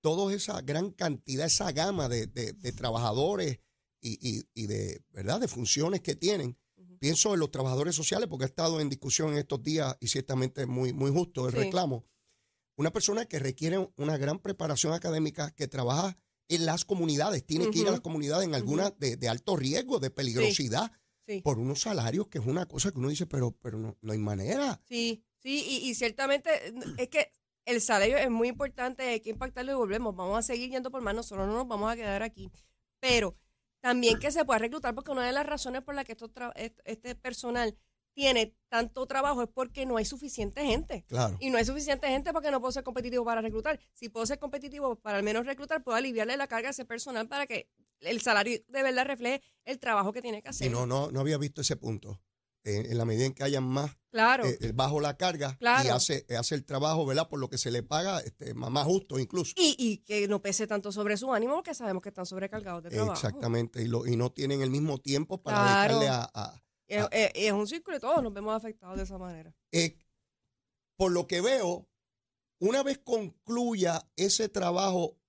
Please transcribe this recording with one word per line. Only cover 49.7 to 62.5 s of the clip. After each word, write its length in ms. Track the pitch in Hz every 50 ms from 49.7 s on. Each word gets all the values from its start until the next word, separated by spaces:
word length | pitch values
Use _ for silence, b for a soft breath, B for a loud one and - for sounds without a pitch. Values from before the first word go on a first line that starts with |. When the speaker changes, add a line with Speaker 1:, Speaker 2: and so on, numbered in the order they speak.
| 269 254
Speaker 2:
trabajo 340 | - 247 226 202 196 196 214
que 100 | 247 226
tiene 200 | 240 220 208 -
que 60 | -
hacer. 180 | - - 131
Speaker 1:
Sí, 60 | 131 117
no, 140 | 120 127
no, 240 | 123 123 135 143 147 -
no 80 | 135
había 180 | 135 147 156 143
visto 220 | 143 143 143 -
ese 160 | 139 - 139
punto. 440 | - - 117 110 101 - 107 104 - _ _ _ _ _ _ _ _ _
Eh, 240 | 107 101 104 113 117
en 80 | 117 117
la 60 | 113
medida 200 | 117 110 113 127
en 60 | 135 135
que 100 | - 139
hayan 180 | 139 143 135 131
más, 320 | 127 131 139 143 147 - _ _ _
Speaker 2:
Claro. 340 | - 226 220 233 254 262 233
Speaker 1:
eh, 140 | 131 120 -
eh, 120 | - 113 110
bajo 260 | 123 131 139 147 151
la 160 | 143 147 143
carga 360 | - 185 185 175 151 143 135 135
y 40 | -
Speaker 2:
Claro. 360 | 240 240 240 262 269 - 120
Speaker 1:
hace, 320 | 127 - - 151 135 - -
eh, 80 | 120
hace 180 | 117 117 - 160
el 80 | 143 131
trabajo, 420 | - 139 135 143 156 160 160 160
¿verdad? 220 | 135 131 147 165 165
Por 100 | - 143
lo 80 | 131 -
que 80 | - 127
se 120 | - 123
le 120 | 117 120 110
paga, 380 | - 147 156 175 196 190 165
este, 320 | - 107 - _ 147 127 117
más, 160 | 117 123 123
más 140 | 123 143 139
justo 320 | 156 180 196 190 _ 143 131
incluso. 340 | 131 - - 180 165 - -
Speaker 2:
Y, 200 | - 349 311 285 -
y 200 | 254 226 214 -
que 280 | _ - 208 208 202 196
no 140 | 208 196 -
pese 240 | 202 190 - 214
tanto 260 | 208 214 202 196 208 196
sobre 240 | 208 208 208 208
su 160 | 202 240 262 254
ánimo, 220 | 240 226 247 285
porque 200 | 330 339 - 302
sabemos 280 | - 247 214 185 185 -
que 60 | 202
están 160 | 202 - 180
sobrecargados 560 | 175 185 185 190 196